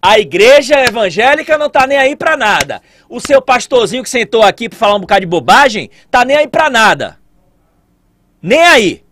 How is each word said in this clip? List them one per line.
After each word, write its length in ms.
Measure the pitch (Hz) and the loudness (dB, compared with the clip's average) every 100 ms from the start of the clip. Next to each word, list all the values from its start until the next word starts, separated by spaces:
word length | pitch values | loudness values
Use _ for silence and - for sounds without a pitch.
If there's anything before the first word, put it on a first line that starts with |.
A 160 | 180 220 | 2 2
igreja 600 | 180 175 220 285 262 285 | 0 0 4 4 4 0
evangélica 720 | 254 220 202 160 240 302 311 302 | 0 -2 -4 -2 0 0 -2 -4
não 120 | 294 | -2
tá 160 | 285 | 0
nem 120 | 262 277 | 0 0
aí 180 | 269 | 0
pra 220 | 294 330 311 | -2 -4 -2
nada. 440 | 220 180 139 107 _ _ _ | 0 -2 -4 -10 _ _ _
O 100 | 233 | -14
seu 220 | - 277 | 0 0
pastorzinho 600 | 262 247 - 262 214 233 | 2 -2 0 -2 0 -6
que 80 | 233 | -8
sentou 320 | 254 220 226 | -6 -4 2
aqui 280 | 208 - 233 | 0 0 -12
pra 100 | - | -4
falar 160 | 214 | -2
um 60 | 208 | -2
bocado 200 | 185 202 | 0 -2
de 60 | 190 | 0
bobagem, 640 | 170 123 233 285 214 127 _ _ | -6 2 2 2 -2 -12 _ _
tá 140 | 254 | -2
nem 140 | 247 285 | 0 0
aí 100 | 302 | 0
pra 220 | 320 311 | -2 -2
nada. 500 | 240 214 151 107 - _ _ _ _ _ _ _ _ _ _ _ _ | 2 0 0 -6 -12 _ _ _ _ _ _ _ _ _ _ _ _
Nem 200 | 160 269 | -2 2
aí. 420 | 339 302 196 - _ | 4 4 0 -4 _